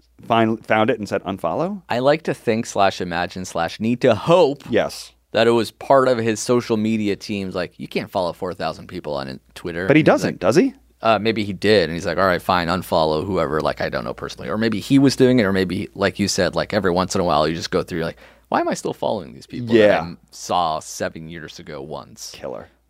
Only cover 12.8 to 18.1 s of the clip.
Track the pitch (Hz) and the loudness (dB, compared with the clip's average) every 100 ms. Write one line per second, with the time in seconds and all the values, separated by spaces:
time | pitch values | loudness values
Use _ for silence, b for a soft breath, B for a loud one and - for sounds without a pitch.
12.8 | 87 90 78 78 92 90 76 78 71 - | 0 2 2 0 -2 -2 0 0 -2 -2
13.8 | 87 73 58 64 - - 64 101 113 107 | -4 -6 -8 -8 -12 -10 -8 -4 -2 -2
14.8 | - 139 139 - 127 127 98 98 92 90 | 2 4 4 6 4 4 2 2 0 -2
15.8 | 101 95 98 - 101 - 87 82 76 104 | -6 -2 -2 0 -2 0 0 0 -2 0
16.8 | 95 87 90 98 87 76 78 82 - 90 | 0 2 0 0 2 2 2 -2 -2 -4
17.8 | 78 87 80 | -2 -4 -6